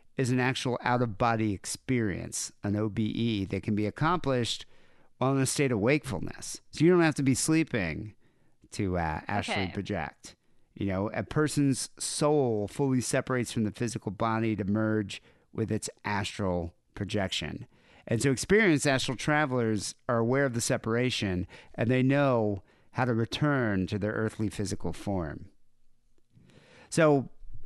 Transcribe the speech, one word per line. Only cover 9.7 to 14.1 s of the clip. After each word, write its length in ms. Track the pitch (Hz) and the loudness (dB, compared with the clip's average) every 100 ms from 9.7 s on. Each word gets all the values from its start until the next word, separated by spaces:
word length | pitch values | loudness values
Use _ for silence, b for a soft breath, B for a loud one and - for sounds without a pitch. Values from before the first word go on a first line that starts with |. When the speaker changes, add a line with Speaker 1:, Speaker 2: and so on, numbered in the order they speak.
Speaker 1:
project. 640 | - 90 98 71 - - - _ - _ | -4 -4 -4 -6 -10 -20 -20 _ -20 _
You 140 | - 98 | -6 -4
know, 220 | 92 104 | -2 -2
a 120 | - | -4
person's 680 | 104 156 151 - 139 127 - - | -4 0 0 2 2 0 -4 -8
soul 680 | - - 151 151 127 107 101 | -8 -2 2 2 2 0 -2
fully 320 | - 139 131 | -2 0 0
separates 540 | 113 135 127 127 113 | 0 -2 0 -2 -2
from 100 | - | -2
the 80 | 107 | -2
physical 400 | - 120 113 - | -2 -6 -4 -8